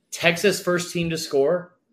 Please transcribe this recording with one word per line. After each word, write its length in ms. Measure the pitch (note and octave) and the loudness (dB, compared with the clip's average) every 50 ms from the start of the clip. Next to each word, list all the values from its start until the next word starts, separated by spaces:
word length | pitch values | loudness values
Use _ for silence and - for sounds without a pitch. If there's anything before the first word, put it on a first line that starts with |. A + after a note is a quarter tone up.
| _ _ | _ _
Texas 500 | - - - E3+ E3+ - - G3+ F3 - | -8 0 2 2 2 4 2 2 2 2
first 320 | - F3+ F3 E3+ E3+ - - | -2 -2 -2 -2 -4 -4 -4
team 160 | F3 E3+ E3 | -4 -4 -2
to 80 | D#3+ | -4
score. 560 | D#3 - - D3+ C3+ C#3 D3 F3 F3+ F3 - _ _ _ _ | -6 -6 -2 2 2 4 4 2 0 -2 -8 _ _ _ _